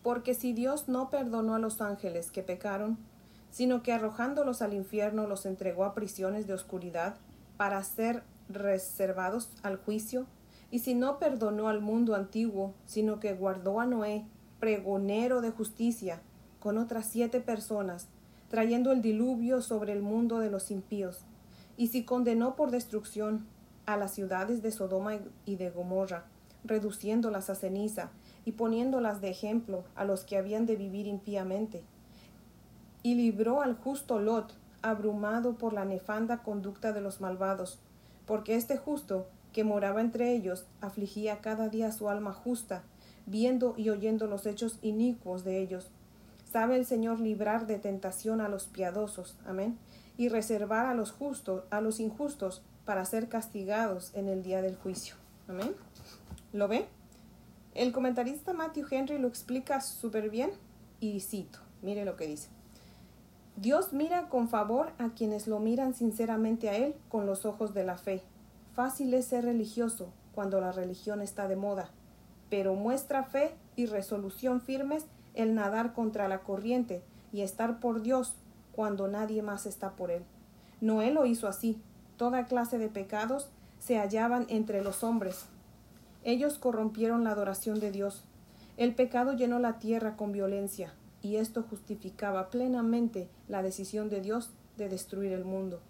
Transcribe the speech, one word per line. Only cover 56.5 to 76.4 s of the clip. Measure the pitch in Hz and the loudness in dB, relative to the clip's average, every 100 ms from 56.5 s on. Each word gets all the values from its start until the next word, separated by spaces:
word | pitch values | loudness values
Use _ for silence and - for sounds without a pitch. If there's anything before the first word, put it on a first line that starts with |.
¿Lo | 208 202 | 0 2
ve? | 233 427 - - - - - - - - | 2 0 -10 -20 -20 -20 -20 -20 -20 -12
El | - 247 | 0 0
comentarista | 247 254 247 240 294 - | 2 0 0 -2 -4 -4
Matthew | 349 320 302 294 | -2 -2 -4 -2
Henry | 262 269 294 | -2 0 0
lo | 247 | -2
explica | 233 - 254 262 269 | -2 -4 -6 0 -2
súper | - - 233 214 214 | -2 -6 -4 -2 -2
bien, | 220 302 403 - - - - | 0 -2 -4 -16 -20 -20 -6
y | 214 202 | -4 -4
cito, | - 202 - - - - | -6 -8 -8 -16 -20 -10
mire | 185 208 196 | -6 -4 -4
lo | 175 | -4
que | 156 | -6
dice: | 151 - - - - - - - - - - - - | -8 -12 -18 -20 -20 -20 -20 -20 -20 -20 -20 -18 -4
Dios | 208 302 381 | 2 4 2
mira | 277 320 349 330 | 0 2 0 0
con | 254 233 | 0 2
favor | 220 208 247 320 - | 2 2 2 0 -2
a | 233 | -6
quienes | - 220 208 214 | -2 -2 -2 -2
lo | 214 | 0
miran | 220 240 262 247 | 2 2 0 2
sinceramente | 233 214 226 220 220 226 220 | 0 0 0 2 2 2 0
a | 202 | 0
Él | 277 294 - | 0 -2 -4
con | 220 202 | -2 0
los | 190 214 | 0 -2
ojos | 208 214 | -2 -2
de | 196 | 0
la | 185 180 | -2 -2
fe. | - 190 - - - - - | -4 -4 -6 -20 -20 -20 -10
Fácil | - 254 254 262 254 | -2 -2 0 2 2
es | 247 | 2
ser | 240 240 | 0 2
religioso | 233 214 233 233 220 180 - - - | 2 0 0 -2 -2 -10 -14 -12 -4
cuando | 196 190 | 2 2
la | 185 | 2
religión | 185 180 185 214 208 | -2 -4 -6 -6 -4
está | 202 - 196 | -6 -4 -2
de | 190 | 0
moda, | 202 190 175 - - - - - - | 0 -2 -6 -12 -20 -20 -20 -20 -2
pero | 202 190 190 | 2 2 2
muestra | 214 269 - 277 | 2 0 2 0
fe | 254 269 311 - - - | 0 2 2 0 -10 -2
y | 240 | 0
resolución | 208 196 208 196 - 254 247 | 0 -2 -4 -4 -2 0 0
firmes | 247 269 277 302 311 - - | 0 -2 0 -2 -4 -18 -10
el | - 220 220 | 0 2 4
nadar | 202 220 233 | 2 2 0
contra | 240 226 214 196 | 0 -2 0 0
la | 190 | -2